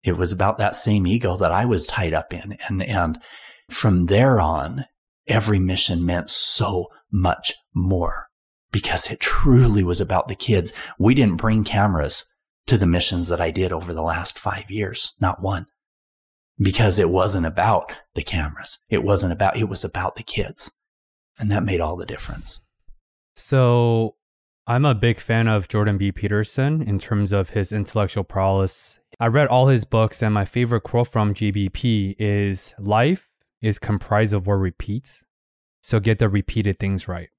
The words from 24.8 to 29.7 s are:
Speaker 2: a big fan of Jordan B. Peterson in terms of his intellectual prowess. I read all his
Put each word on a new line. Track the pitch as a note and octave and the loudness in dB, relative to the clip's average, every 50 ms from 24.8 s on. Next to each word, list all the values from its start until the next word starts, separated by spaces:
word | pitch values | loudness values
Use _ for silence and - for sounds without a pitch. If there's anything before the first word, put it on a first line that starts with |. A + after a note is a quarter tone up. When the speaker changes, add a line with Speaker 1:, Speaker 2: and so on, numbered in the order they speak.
| C#3+ | 2
Speaker 2:
a | D3+ B2+ | 2 2
big | G2+ A2 A#2+ A2+ - | 2 2 0 0 0
fan | - - A#2 A2+ A2+ | -2 -2 0 2 2
of | A2+ A2 G#2 F#2+ - | 2 2 0 -2 -2
Jordan | - G#2+ G#2 G#2+ G2+ G2 | -2 0 0 2 0 0
B. | G2 G2 | 0 -2
Peterson | F#2 - G2+ G2+ G#2 G#2 G#2+ - - - C3+ C#3+ D#3 D#3 D#3 | -2 -2 -4 -2 0 0 -2 -2 -2 0 0 0 0 -2 -2
in | G#2 G2+ F#2+ | -2 -2 -4
terms | - - A2 G2+ G#2 F#2+ G#2 | -2 -2 0 0 0 2 2
of | G2+ F#2+ - | 0 0 0
his | - A2 G2 - | -2 -4 -4 -2
intellectual | G#2+ G#2+ G2 - - A2 G2+ F#2 - A2 F#2 | -4 -4 -4 -2 -2 -2 -2 0 -2 -6 -6
prowess. | - - G2 F#2+ G2 G2 G2 F#2+ F#2 - - - - - _ _ _ - _ | -4 -2 0 0 2 2 2 0 0 -2 -6 -10 -12 -16 _ _ _ -8 _
I | A#2 | 0
read | A#2 A2 C#3+ D3 C3+ | 2 4 4 2 4
all | B2 B2+ C3 | 4 4 6
his | C3+ | 6